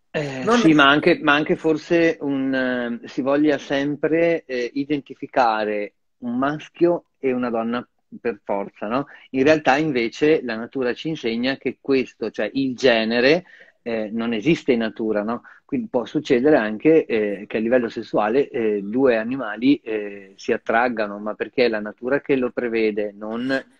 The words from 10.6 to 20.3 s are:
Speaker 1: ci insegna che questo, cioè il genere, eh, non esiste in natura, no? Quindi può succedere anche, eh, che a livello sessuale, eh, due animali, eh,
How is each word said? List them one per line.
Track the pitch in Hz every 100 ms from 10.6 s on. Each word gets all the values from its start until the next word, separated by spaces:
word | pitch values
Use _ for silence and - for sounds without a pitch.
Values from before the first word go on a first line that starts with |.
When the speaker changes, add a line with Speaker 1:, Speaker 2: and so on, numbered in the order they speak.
| 120 139 123
Speaker 1:
ci | 113 160
insegna | 160 120 117 127 135
che | 131 110
questo, | - 135 120 - 110
cioè | - 107
il | 135 135 120
genere, | 131 113 110 120 127 170 - - - _
eh, | - 113 107
non | 113 117
esiste | 113 113 165 -
in | 120
natura, | 113 - 110 104
no? | 104 117 - - -
Quindi | 127 110
può | 127 107
succedere | 156 143 123 139 151
anche, | 107 110 151 160 -
eh, | 110 104 98 107
che | 117
a |
livello | 113 127 113
sessuale, | - 107 117 104 127 139
eh, | 127 110 104
due | 98 120 135 113
animali, | 113 135 113 107 127 147
eh, | 120 110 104 101 95